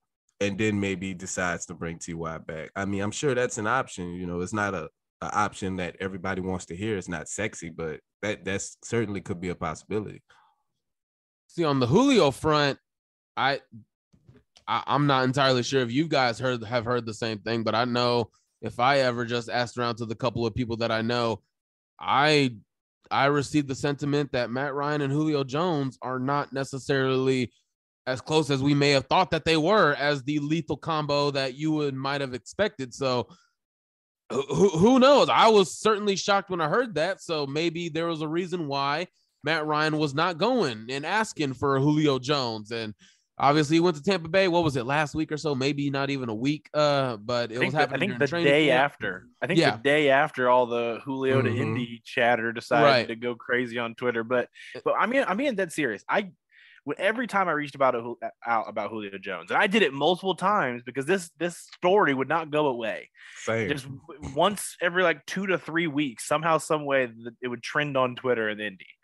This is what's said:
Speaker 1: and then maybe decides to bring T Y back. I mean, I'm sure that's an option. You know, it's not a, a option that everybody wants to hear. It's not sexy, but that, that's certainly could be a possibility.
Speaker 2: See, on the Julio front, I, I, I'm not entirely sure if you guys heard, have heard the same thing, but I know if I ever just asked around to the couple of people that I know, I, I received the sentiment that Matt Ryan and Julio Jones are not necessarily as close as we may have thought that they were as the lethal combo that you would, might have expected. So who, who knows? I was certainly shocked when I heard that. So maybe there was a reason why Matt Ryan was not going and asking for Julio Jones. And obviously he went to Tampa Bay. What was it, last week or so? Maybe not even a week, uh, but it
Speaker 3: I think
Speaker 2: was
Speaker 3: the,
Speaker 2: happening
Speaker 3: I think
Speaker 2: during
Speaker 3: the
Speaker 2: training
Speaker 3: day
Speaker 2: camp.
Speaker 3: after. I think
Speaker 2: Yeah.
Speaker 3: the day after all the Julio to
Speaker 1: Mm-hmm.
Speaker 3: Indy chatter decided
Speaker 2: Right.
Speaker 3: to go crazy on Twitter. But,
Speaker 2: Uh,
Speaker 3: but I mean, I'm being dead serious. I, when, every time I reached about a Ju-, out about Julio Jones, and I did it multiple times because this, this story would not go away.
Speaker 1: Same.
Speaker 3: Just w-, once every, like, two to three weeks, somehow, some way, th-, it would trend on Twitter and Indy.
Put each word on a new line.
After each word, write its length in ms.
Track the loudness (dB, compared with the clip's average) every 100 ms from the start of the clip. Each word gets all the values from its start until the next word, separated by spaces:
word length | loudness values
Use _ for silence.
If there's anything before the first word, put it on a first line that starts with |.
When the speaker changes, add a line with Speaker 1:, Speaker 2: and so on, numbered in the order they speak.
| _ _ _ -4
Speaker 1:
and 180 | -4 0
then 220 | 0 0
maybe 340 | 0 -2 -6
decides 520 | -8 -8 -4 -2 -4 -8
to 80 |
bring 240 | -10 -8 -8
T 160 | -10
Y 240 | -8 -8 -8
back. 320 | -10 -10 -10 -6
I 100 | -4
mean, 160 | -2
I'm 100 | -4
sure 240 | -2 -2 0
that's 220 | 0 -2
an 100 | 0
option. 460 | 0 -2 -8 -10
You 140 | -8 -6
know, 140 | -4
it's 120 | -4
not 200 | -2 -2
a, 160 | -4 -8 _ _ -12
a 120 | -6
option 440 | -2 -2 -2 -6 -4
that 200 | -6 -6
everybody 420 | -8 -6 -6 -4
wants 240 | -4 -6 -6
to 80 | -8
hear. 220 | -4 -4
It's 120 | -6
not 200 | -8 -8
sexy, 400 | -6 -6 -8 -14
but 300 | -8 -8 -8 _ _
that, 240 | -6 -4 -4
that's 320 | -6 -6 -14
certainly 360 | -4 -2 -2 -4
could 200 | -6 -6
be 80 | -6
a 60 | -4
possibility. 640 | -6 -6 -2 -2 -2 -10 _ _ _ _ _ _ _ _ _ _ _ _ _
Speaker 2:
See, 160 | -2
on 160 | 0 2
the 80 | 4
Julio 440 | 4 6 6 4
front, 480 | 2 0 2 2 -2 _ _ _ _ _ -2
I, 240 | 0 0 -6 -20 -20 _ _ _ _ -20 _ _ -4
I, 160 | -4 0
I'm 200 | 2 2
not 160 | 2
entirely 400 | 2 2 4 2
sure 180 | 2 0
if 100 | 0
you 160 | 0 0
guys 320 | 2 0 0
heard, 240 | -2 -4
have 200 | -2 -4
heard 220 | 0 -2 -4
the 80 |
same 260 | -6 -6 -6
thing, 240 | -4 -2
but 120 | 0 0
I 100 | 0
know 460 | 2 2 2 -2 _ _ _
if 180 | -10 0
I 200 | 2 4
ever 240 | 2 0
just 260 | -2 -4 -4
asked 280 | -4 -4 -2
around 200 | -4 -2
to 80 | -6
the 100 | -4
couple 300 | -2 0 -2
of 100 | -2
people 220 | -4 -2
that 140 | -2
I 100 | 0
know, 420 | 0 0 0 -2 _ _ _ _ _ -10
I, 560 | 0 2 4 4 2 -2 -18 _ _ _ -4
I 140 | 2 2
received 400 | 2 0 0 -2
the 80 | -2
sentiment 560 | -4 -2 -2 -2 0
that 180 | -2 -2
Matt 240 | -2 -4
Ryan 280 | -4 -2 -2
and 120 | 0
Julio 300 | 0 0 0
Jones 560 | 0 -2 0 0 -2 -6
are 160 | -6 -4
not 340 | 0 0 -2
necessarily 1040 | -4 -6 -6 0 2 2 2 2 2 0 _ _ _ _ _ -8
as 120 | -6
close 300 | 0 0 2
as 140 | 2
we 100 | 2
may 160 | 4 4
have 160 | 4 4
thought 240 | 2 2
that 160 | 0 2
they 100 | 2
were 380 | 4 4 4
as 300 | 4 0 0
the 160 | 0 -2
lethal 360 | 0 -2 -2 -6
combo 540 | -2 -2 0 2 2
that 220 | 0 -2
you 180 | -2 0
would, 220 | 0 0
might 280 | -2 -2 -2
have 120 | -4
expected. 640 | -8 -8 -2 -2 -2 -10 -4
So 320 | 0 0 -2 -8 _ _ _ _ _ _ _ _ -8
who, 380 | -4 -2 2 2
who 300 | 6 6 8
knows? 300 | 8 6 6
I 200 | 6 6
was 280 | 6 4 0
certainly 380 | 0 0 0 -2
shocked 340 | 2 0 0
when 120 | -2
I 60 | 0
heard 280 | 0 0 0
that. 260 | -2 -4
So 240 | -4 -4 -2
maybe 440 | -2 -2 -2 -4
there 180 | -2 -2
was 160 | -2
a 40 | -2
reason 400 | -2 -2 -4 -4
why 400 | -2 -2 -2 -4 _ _ _
Matt 220 | -2 -2 0
Ryan 320 | 0 2 2
was 160 | 0
not 240 | 0 0 0
going 500 | 2 2 2 -2 -6
and 160 | -6 -2
asking 480 | -2 -2 -2 -4 -2
for 240 | 0 2
Julio 380 | 4 4 4 2
Jones. 540 | 0 0 0 -4 -6
And 220 | -6 -6 -10 -18 _ _ 0
obviously 380 | 4 4 4 4
he 40 |
went 160 | 4 2
to 60 |
Tampa 260 | 0 -2 0
Bay. 180 | 2 4
What 160 | 4
was 140 | 2 0
it, 80 | 0
last 300 | 0 -2 -2
week 160 | -4
or 60 | -4
so? 160 | -2
Maybe 360 | 0 0 0 -2
not 200 | -2 -2
even 200 | -2 -4
a 60 | -2
week, 340 | -2 -2 -2
uh, 440 | 0 2 4 0 -2
but 340 | -4 -2 -2
it 60 | -2
Speaker 3:
I 20 |
think 60 | 0
Speaker 2:
was 80 |
Speaker 3:
the, 60 | 2
Speaker 2:
happening 160 | 0 0
Speaker 3:
I 40 |
think 100 | -2
Speaker 2:
during 80 | 0
Speaker 3:
the 80 | 0
Speaker 2:
training 240 | 2 4
Speaker 3:
day 160 | 4 4
Speaker 2:
camp. 160 | 4 2
Speaker 3:
after. 420 | 0 -6 -6 -12 -8
I 60 | -2
think 120 | 2
Speaker 2:
Yeah. 120 | 2 2
Speaker 3:
the 80 |
day 260 | 2 4 4
after 380 | 4 2 2 4
all 160 | 4 4
the 340 | 0 -2 -4
Julio 380 | -6 -4 2 2
to 80 | 2
Speaker 1:
Mm-hmm. 120 | 0
Speaker 3:
Indy 400 | -2 -2 -6 -8 -8
chatter 480 | 0 2 4 0
decided 320 | -4 0 4 6
Speaker 2:
Right. 220 | 6 2
Speaker 3:
to 60 | -4
go 200 | -6 -6
crazy 420 | -2 -2 -2 -4
on 160 | -6 -4
Twitter. 280 | -2 -2
But, 240 | 0 0 -2 -6 -18 -8
Speaker 2:
Uh, 60 | -2
Speaker 3:
but 80 | 0
I 100 | 0
mean, 180 | 0 0
I'm 100 | -2
being 180 | -2 -2
dead 180 | -4
serious. 320 | -2 -4 -4 -4
I, 240 | -2 -4 -10 _ _ -20 -16 -10
when, 120 | -4
every 280 | -2 -2 -2
time 200 | 0 0
I 20 |
reached 220 | -2 -4 0
about 200 | 2 2
a 60 |
Ju-, 160 | -4 -8 -10 -8 -2
out 240 | -2 -2
about 220 | -6 -6
Julio 260 | -6 -8 -10
Jones, 340 | -8 -8 -2
and 60 | 0
I 100 | 2
did 160 | 4
it 100 | 2
multiple 420 | 2 0 0 -2 -2
times 480 | 0 0 -2 -4 -8
because 200 | -6 -2
this, 260 | -2 -2 -6
this 200 | -6 -6
story 560 | -18 -2 2 4 4
would 160 | 2 0
not 220 | -2 0
go 160 | 0 0
away. 420 | 0 -4 -6 -10 _ -20 -12
Speaker 1:
Same. 320 | -4 -2 0
Speaker 3:
Just 160 | -4 -6
w-, 480 | -14 -16 -16 -6 2
once 420 | 2 2 -8 -4
every, 200 | -2 2
like, 220 | 2 0 -4
two 220 | -6 -2
to 100 | -2
three 300 | -2 -2 -2
weeks, 380 | -2 -2 -4 -2
somehow, 300 | -2 2 0
some 260 | 0 -2 0
way, 220 | 0 0
th-, 280 | -4 -14 -10
it 60 | -8
would 140 | -8
trend 340 | -6 -4 -2 0
on 180 | 0 0
Twitter 320 | -2 0 0
and 120 | -4
Indy. 260 | -6 -10 -16 -20